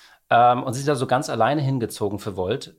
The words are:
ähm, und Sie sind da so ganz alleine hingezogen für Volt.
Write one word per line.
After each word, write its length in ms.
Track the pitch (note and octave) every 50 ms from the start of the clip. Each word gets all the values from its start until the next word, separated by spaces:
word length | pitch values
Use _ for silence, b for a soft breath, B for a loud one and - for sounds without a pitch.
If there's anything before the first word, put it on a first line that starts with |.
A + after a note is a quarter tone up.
| B B B B _ -
ähm, 340 | B2+ A#2 A#2+ A#2+ B2 B2+ C3
und 80 | C3+
Sie 80 | A2+ C3+
sind 80 | C#3 D3
da 80 | D3
so 120 | B2 C3 B2+
ganz 220 | B2+ C3 - -
alleine 320 | C3 A2+ A2 A#2+ C#3+ D#3
hingezogen 580 | C#3 C3+ C3+ C3 A2+ G2+ - - A2+ G2+ G2+ G2
für 180 | - A2 F#2 F#2+
Volt. 380 | F2+ F#2 A#2+ C#3+ - - F#2